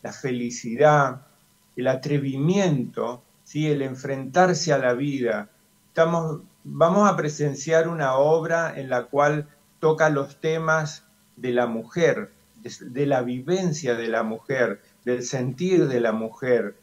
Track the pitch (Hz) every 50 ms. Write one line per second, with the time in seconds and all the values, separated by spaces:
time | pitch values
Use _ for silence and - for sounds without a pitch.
0 | _ 110 - - - 131 123 123 120 120 120 - - 117 113 123 147 151 151 147
1 | 139 131 123 - - _ _ _ _ _ _ _ _ _ _ - 127 131 131 127
2 | - 147 147 147 139 135 131 135 143 165 185 202 196 180 147 127 117 - - 113
3 | 110 117 123 123 _ _ _ _ _ - - 151 156 151 147 143 135 131 127 127
4 | - 139 135 135 135 127 131 175 185 180 175 - - 160 143 135 131 123 123 123
5 | 143 147 139 135 120 113 107 104 104 - _ _ _ _ _ _ _ _ _ 165
6 | 165 170 170 165 165 160 151 151 - - _ _ _ 147 139 143 160 170 185 202
7 | 208 202 180 151 160 147 147 - 147 147 135 - - 160 160 160 165 170 170 160
8 | 147 131 131 135 143 151 160 165 156 160 165 165 165 156 - 143 135 131 127 123
9 | 120 - - 139 147 147 151 151 147 - _ _ _ _ _ _ - 156 156 151
10 | 160 156 151 139 139 139 - _ - 160 160 160 160 160 156 160 156 151 - -
11 | _ _ _ _ _ _ _ - 123 127 120 123 120 117 113 113 113 - - 175
12 | 165 151 123 104 104 - _ _ _ _ _ - - 123 - - - - 123 131
13 | 143 139 139 127 123 120 123 127 127 147 180 190 185 175 147 - 147 123 120 117
14 | 117 113 113 113 113 110 110 113 - - 135 131 120 107 104 - _ _ _ _
15 | _ 120 123 120 120 - - 131 123 131 - - 175 185 185 170 147 139 127 120
16 | 117 113 107 110 110 110 - - - 127 123 117 104 101 - _